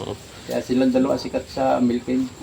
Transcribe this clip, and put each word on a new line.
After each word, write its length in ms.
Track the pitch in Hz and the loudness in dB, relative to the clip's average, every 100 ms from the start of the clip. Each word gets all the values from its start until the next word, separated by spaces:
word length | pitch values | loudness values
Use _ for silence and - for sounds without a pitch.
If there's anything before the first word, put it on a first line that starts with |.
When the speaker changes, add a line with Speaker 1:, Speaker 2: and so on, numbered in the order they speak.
| - | -6
Speaker 1:
oo. 80 | 107 - - - | -8 -12 -16 -6
Speaker 2:
Kaya 140 | 120 | -4
silang 300 | - 123 131 | 0 4 4
dalawa 260 | 131 139 131 | 4 2 0
sikat 300 | 131 127 - | -2 -6 -4
sa 320 | 135 131 131 | 0 2 4
milking. 480 | 123 120 127 131 - - | 2 2 0 -2 -2 -6